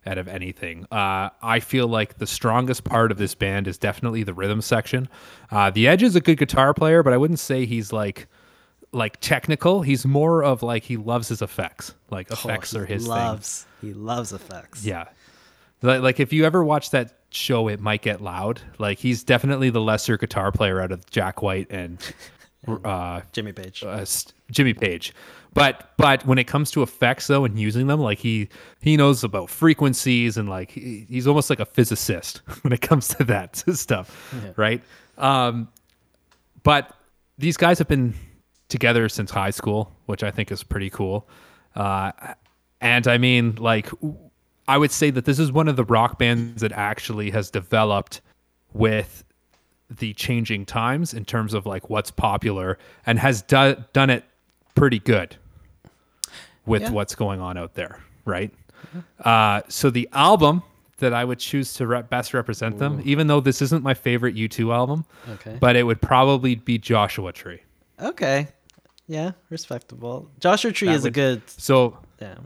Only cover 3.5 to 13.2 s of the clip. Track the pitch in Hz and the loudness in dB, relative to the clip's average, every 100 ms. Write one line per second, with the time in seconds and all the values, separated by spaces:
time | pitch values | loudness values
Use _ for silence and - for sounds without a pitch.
3.5 | 98 98 90 104 - 120 113 101 87 98 | -2 -4 -4 -4 -4 -4 -4 -6 -4 -2
4.5 | 107 - 117 107 127 131 - - - - | -2 0 -2 0 -4 -6 -12 -20 -20 -6
5.5 | 104 98 101 117 185 240 180 160 156 147 | 2 2 4 6 6 6 4 4 2 2
6.5 | - 135 147 156 165 143 123 151 165 - | 4 4 4 4 6 6 4 2 0 -2
7.5 | 131 123 117 101 110 104 98 - _ _ | -2 -2 -4 -4 -4 -6 -8 -18 _ _
8.5 | _ _ _ _ 123 110 - - 139 - | _ _ _ _ -6 -6 -6 -2 -2 0
9.5 | 151 170 196 143 135 131 139 156 165 143 | 0 2 2 2 0 2 2 4 4 2
10.5 | 123 120 120 - 120 107 120 110 113 104 | 0 -2 -4 -4 -8 -4 -4 -4 -6 -6
11.5 | - 87 - - - _ 98 92 113 - | -6 -10 -10 -18 -18 _ -12 -10 -10 -6
12.5 | 110 - 110 95 101 117 117 | -8 -6 -8 -6 -6 -4 -2